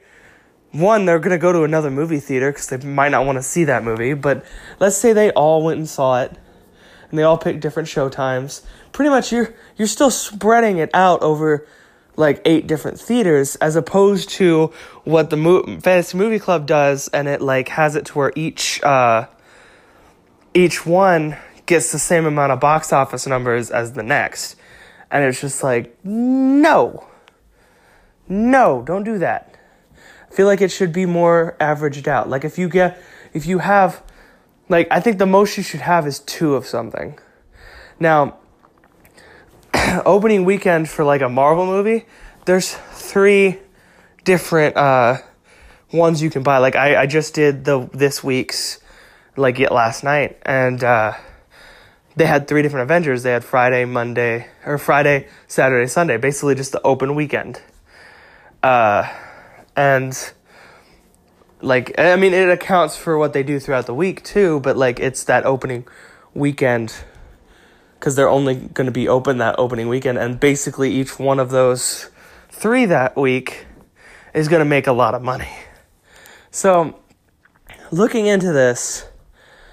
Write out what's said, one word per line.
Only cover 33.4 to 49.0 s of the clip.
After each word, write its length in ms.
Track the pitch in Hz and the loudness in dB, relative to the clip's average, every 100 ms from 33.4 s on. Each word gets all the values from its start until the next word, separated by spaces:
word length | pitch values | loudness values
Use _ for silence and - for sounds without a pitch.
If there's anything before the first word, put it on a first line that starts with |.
| 151 | -4
you 140 | 185 | -4
have, 420 | 165 202 185 - - - - _ _ _ - | 2 2 2 -2 -16 -20 -20 _ _ _ -2
like, 180 | 175 165 | 0 2
I 100 | 170 | 0
think 200 | 202 196 | 0 0
the 80 | 190 | 2
most 280 | 196 202 - | 4 2 -2
you 80 | |
should 180 | 185 156 | -10 -8
have 260 | 143 175 147 | 0 0 0
is 120 | 139 | -6
two 360 | - - 160 135 | -12 -4 -2 -2
of 100 | - | -2
something. 520 | 117 117 - 82 147 _ _ _ _ - - - _ | -8 -8 -10 -12 -14 _ _ _ _ -20 -20 -20 _
Now, 380 | 165 156 139 - _ _ _ _ _ _ _ _ - - _ _ _ | 2 2 2 -4 _ _ _ _ _ _ _ _ -20 -20 _ _ _
<clears throat> 320 | - - 180 - | -4 -2 0 2
opening 400 | 196 220 208 180 | 2 4 2 2
weekend 440 | 196 196 165 160 | 0 0 0 -2
for, 140 | - | -2
like, 180 | 147 143 | 0 2
a 80 | 131 | 0
Marvel 360 | 123 143 165 185 | 2 4 2 2
movie, 400 | 190 202 226 - - - - - | 0 0 -2 -4 -18 -20 -8 0
there's 280 | 185 - - - | 0 0 -10 -18
three 680 | - - 196 196 202 196 185 - _ _ _ _ _ | -20 -4 2 4 6 4 0 -12 _ _ _ _ _
different, 520 | - 180 - 165 151 - | 0 0 2 2 2 2
uh, 420 | 139 131 120 131 - _ _ _ - - _ | 4 4 4 0 -6 _ _ _ -20 -20 _
ones 300 | 160 165 165 | 2 2 2
you 80 | 160 | -2
can 140 | 139 | -2
buy. 140 | 131 139 | 2 4
Like, 180 | 131 127 | 4 2
I, 280 | 139 147 | 2 2
I 20 | 139 | 2
just 280 | 151 151 | 0 -2
did 300 | - 147 139 | 0 0 2
the, 260 | 143 135 123 | -2 -2 -4
this 300 | 131 139 - | -2 -2 0
week's, 560 | 139 131 - - - - _ - | -4 -4 -4 -8 -8 -12 _ -20